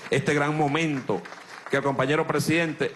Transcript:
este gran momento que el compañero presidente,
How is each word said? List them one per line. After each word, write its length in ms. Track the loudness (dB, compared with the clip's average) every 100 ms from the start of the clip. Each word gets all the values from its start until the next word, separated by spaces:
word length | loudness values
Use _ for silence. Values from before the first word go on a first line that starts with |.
| -2
este 240 | 0 2
gran 240 | 2 2 2
momento 640 | 2 2 0 -2 -2 -4 -4 -16 -18 -16 -2
que 60 | 0
el 60 |
compañero 440 | 2 0 2 2 2
presidente, 680 | 0 2 2 2 -2 -4